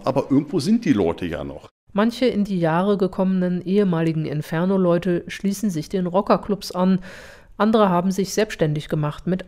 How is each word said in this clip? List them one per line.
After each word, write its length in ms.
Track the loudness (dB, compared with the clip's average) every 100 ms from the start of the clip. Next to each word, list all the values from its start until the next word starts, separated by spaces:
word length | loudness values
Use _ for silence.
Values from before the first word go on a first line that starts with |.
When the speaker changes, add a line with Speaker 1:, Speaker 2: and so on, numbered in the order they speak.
| -2
Speaker 1:
aber 220 | 0 2
irgendwo 320 | 0 2 -2
sind 240 | 2 2 2
die 80 |
Leute 320 | 2 2 0 -4
ja 180 | -6
noch. 240 | -8 -12 -18 _ _
Speaker 2:
Manche 360 | 0 0 2 0
in 180 | 0 0
die 160 | 0
Jahre 360 | 0 2 2 2
gekommenen 640 | 0 0 0 2 0 -2
ehemaligen 640 | 0 2 2 2 0 0 -2
Inferno-Leute 1000 | -4 -4 -2 0 2 2 2 0 -2 -4
schließen 420 | -6 -4 -2 -4
sich 200 | -4 -4
den 180 | -4 0
Rockerclubs 640 | 0 2 0 0 -6 -4
an. 280 | 0 2 2 -2 -18 -20 -20 -10 -2
Andere 300 | 2 4 4
haben 240 | 4 2
sich 220 | 0 -2
selbstständig 560 | 0 -2 0 0 -2 -4
gemacht 380 | -2 -2 -4 -4
mit 180 | -4